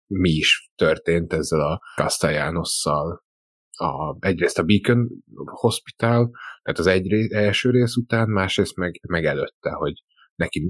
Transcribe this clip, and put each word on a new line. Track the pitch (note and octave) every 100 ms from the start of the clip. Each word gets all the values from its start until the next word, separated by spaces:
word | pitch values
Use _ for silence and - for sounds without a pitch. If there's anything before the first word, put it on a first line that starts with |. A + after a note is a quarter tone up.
| -
mi | F#2+ F2+
is | D#2 - - -
történt | - E2 D#2 - E2+ E2
ezzel | D#2+ C#2+ D#2+
a | D2 D#2+ - -
Castellanos-szal. | - - D#2+ D2+ D2 E2+ E2 - D2+ D2 D#2+ E2 _ _ _ _ _ -
A, | D#2+ C#2 D#2 - G2
egyrészt | E2+ F2 -
a |
Beacon | E2 G#2 - A#2+ A#2 - - -
Hospital, | C#2+ - A#2 - - - A#2 A#2+ A#2+ - - -
tehát | - -
az | E2+
egy | F#2 F#2
ré-, | G#2+ A2
első | G#2+ G#2 G2 B2
rész | B2 A#2+ B2
után, | A#2 A#2 A2
másrészt | G2+ F#2+ - F#2 -
meg, | F2+ - F2
meg | E2+
előtte, | D2+ C#2+ C2 - -
hogy | D2 D2 - _ _ _
neki | - E2+ -